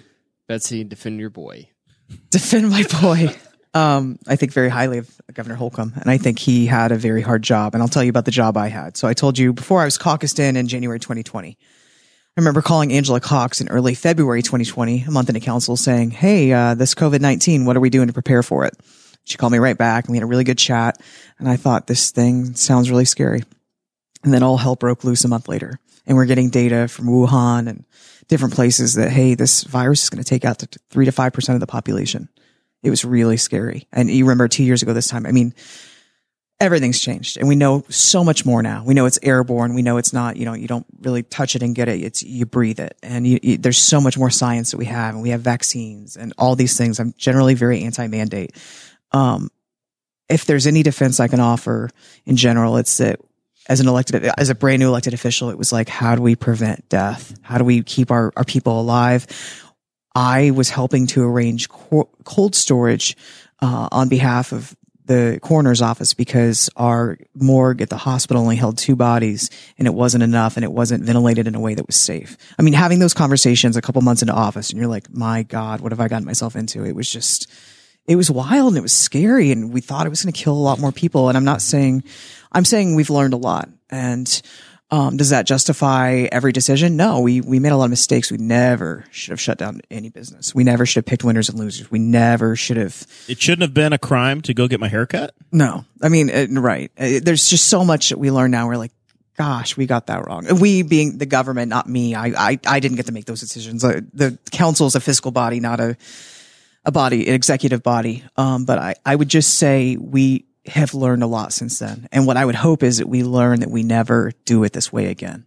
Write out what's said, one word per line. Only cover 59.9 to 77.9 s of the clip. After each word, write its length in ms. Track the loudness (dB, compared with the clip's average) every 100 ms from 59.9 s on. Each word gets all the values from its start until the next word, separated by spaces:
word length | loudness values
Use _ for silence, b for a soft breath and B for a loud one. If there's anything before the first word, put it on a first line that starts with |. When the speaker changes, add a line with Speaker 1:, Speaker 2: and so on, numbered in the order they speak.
| _ _ -2
Speaker 2:
I 360 | 2 4 4
was 180 | 2 0
helping 380 | -2 -2 0 0
to 160 | 0
arrange 460 | 0 0 0 -2 -8
co-, 400 | -12 -2 0 0 _
cold 320 | -6 0 2 2
storage, 600 | 0 2 2 0 -2 -8 B B B B
uh, 260 | -2 -2 -2
on 180 | 0 2
behalf 420 | 2 2 0 -2
of 240 | -8 -12 -20 _ _ -2
the 340 | 2 2 -2
coroner's 400 | 0 2 4 2
office 320 | 0 0 -2
because 560 | 0 0 2 2 0 -2 -2
our 420 | 0 0 -2 -6 -12
morgue 480 | -2 4 4 4 2
at 80 | -4
the 80 | -4
hospital 440 | -4 -4 0 0
only 140 | 2 0
held 220 | 0 -2
two 180 | 0 2
bodies, 540 | 2 2 0 -4 -8 B B B
and 100 | -2
it 60 |
wasn't 300 | 2 2 2
enough, 320 | 2 2 0 -2
and 80 |
it 80 | -4
wasn't 320 | -2 -2 -2
ventilated 440 | 0 2 2 2 -2
in 80 | -4
a 40 |
way 140 | -6
that 140 | -6 -4
was 80 | -2
safe. 420 | -2 -4 -12 -20 B B
I 20 |
mean, 120 | 4
having 260 | 6 4 4
those 140 | 4
conversations 640 | 4 2 4 4 4 2 0
a 60 |
couple 200 | -2 0
months 200 | 2 2
into 120 | 0
office, 360 | 0 -2 -4 -8
and 100 | -6
you're 80 | -6
like, 220 | -6 -10
"My 340 | -8 -4 -4
God, 380 | -4 -8 -8 -8
what 100 | -6
have 80 | -4
I 80 | -2
gotten 160 | -4 -6
myself 300 | -6 -6 -8
into?" 300 | -10 -8 -8
It 100 | -8
was 140 | -8
just, 400 | -6 -4 -6 -8 b b b b